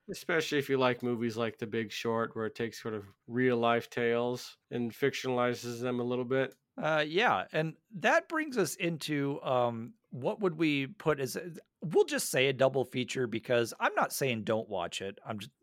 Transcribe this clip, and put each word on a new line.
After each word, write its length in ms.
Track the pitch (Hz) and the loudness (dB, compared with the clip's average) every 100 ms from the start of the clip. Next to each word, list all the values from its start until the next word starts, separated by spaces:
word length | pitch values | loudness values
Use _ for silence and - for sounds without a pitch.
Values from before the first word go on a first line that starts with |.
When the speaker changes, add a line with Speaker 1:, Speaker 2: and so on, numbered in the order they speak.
| - | -14
Speaker 1:
Especially 480 | 185 - 165 156 147 | -8 0 0 2 0
if 100 | 135 | 2
you 80 | 135 | 4
like 240 | 127 120 | 4 2
movies 340 | 123 117 117 110 | -2 -2 -2 -2
like 220 | 117 - | -4 -4
The 80 | 113 | -4
Big 260 | 113 107 | -4 -4
Short, 440 | - 120 113 113 113 | -4 -2 0 -2 -4
where 100 | 110 | -6
it 80 | |
takes 260 | - 113 - | -4 -6 -6
sort 140 | 117 | -6
of 120 | 107 98 - - | -6 -8 -18 -6
real 300 | 120 127 120 | 0 2 4
life 320 | 117 117 - | 4 4 0
tales 680 | - 117 117 120 123 - - _ | -2 2 2 0 -2 -8 -18 _
and 220 | 123 120 | -4 -4
fictionalizes 880 | - 139 - 131 123 123 120 120 120 | 0 0 0 0 2 2 0 -4 -6
them 180 | 127 123 | -2 -2
a 40 | |
little 220 | 120 123 120 | -2 -2 0
bit. 280 | 135 131 - _ - | 0 0 -4 _ -6
Speaker 2:
Uh, 240 | 156 156 151 | 0 0 0
yeah, 380 | 165 233 98 - | 2 4 2 0
and 220 | 156 160 - _ 202 | -2 -2 -4 _ -2
that 300 | 208 320 330 | 2 2 2
brings 280 | 320 311 254 | -2 -2 0
us 160 | 160 - | 0 0
into, 680 | 170 156 - 147 139 147 | -2 -2 -2 0 0 -2
um, 520 | - 127 120 113 113 - _ | 0 2 2 0 -8 -14 _
what 280 | 127 147 214 | -6 -4 0
would 140 | 190 156 | -2 2
we 280 | 160 143 135 | 2 2 -2
put 340 | - 156 139 | -2 0 0
as, 140 | 131 - 175 160 - _ | -2 -4 -8 -12 -18 _
we'll 220 | 165 370 | 0 2
just 260 | 415 277 - | 4 2 0
say 180 | 143 135 | 2 2
a 60 | |
double 300 | 127 135 135 123 | 4 4 4 0
feature, 400 | 131 123 131 123 | -2 -2 -2 -2
because 460 | 117 - 120 113 - | -2 2 2 2 0
I'm 160 | 285 415 | 0 2
not 160 | 185 | 0
saying 300 | - 135 113 | 0 -2 0
don't 260 | 101 110 110 | 0 -2 -2
watch 320 | 98 85 - | -4 -4 -4
it. 160 | 98 101 - | -8 -8 -10
I'm 140 | 107 | -10
just, 120 | 113 _ | -10 _